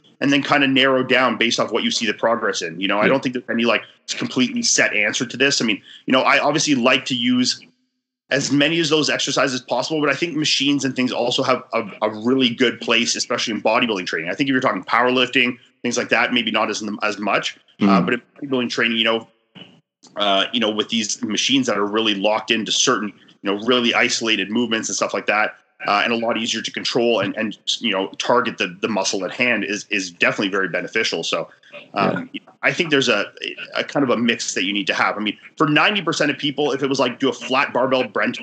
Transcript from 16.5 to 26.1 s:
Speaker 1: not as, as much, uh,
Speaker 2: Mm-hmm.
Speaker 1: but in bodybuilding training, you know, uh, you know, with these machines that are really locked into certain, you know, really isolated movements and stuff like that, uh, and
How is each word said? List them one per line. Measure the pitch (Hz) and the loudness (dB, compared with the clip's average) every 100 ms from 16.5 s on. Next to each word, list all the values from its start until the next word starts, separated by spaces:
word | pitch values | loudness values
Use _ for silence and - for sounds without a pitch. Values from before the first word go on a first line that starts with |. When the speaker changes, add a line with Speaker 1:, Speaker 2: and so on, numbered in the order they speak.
Speaker 1:
not | 107 110 | 0 0
as, | 104 107 104 | -2 -6 -4
as | 107 98 | -4 -2
much, | 104 123 - - _ - | -2 -2 -2 -10 _ 0
uh, | |
Speaker 2:
Mm-hmm. | 101 98 - | 4 4 2
Speaker 1:
but | |
in | 120 - - 139 | -2 -6 -14 -4
bodybuilding | 131 120 | -2 -2
training, | 123 117 113 | -2 -2 2
you | |
know, | 113 113 117 _ _ - - - _ _ - - | 2 0 -4 _ _ -20 -20 -20 _ _ -14 -2
uh, | 101 98 98 | 2 2 0
you | 123 | 0
know, | 110 | -2
with | 107 104 | -2 -2
these | 117 104 - | -2 -4 -4
machines | 110 101 - 135 127 | -4 -2 2 2 2
that | 104 | 0
are | 104 | 0
really | 107 110 | 0 0
locked | 98 104 107 - | 0 0 0 0
into | 113 98 | -2 0
certain, | - - 120 104 - - _ | 0 2 0 -2 -10 -20 _
you | 98 | -4
know, | 101 110 | -2 2
really | 127 117 | 2 2
isolated | 104 120 - 117 110 95 | 2 2 0 0 0 0
movements | 113 120 110 - | -2 0 -2 -4
and | 98 | -2
stuff | 104 | -2
like | 101 95 | -2 0
that, | 104 107 - _ - - | 0 0 -4 _ -8 0
uh, | 101 | 2
and | 117 | 2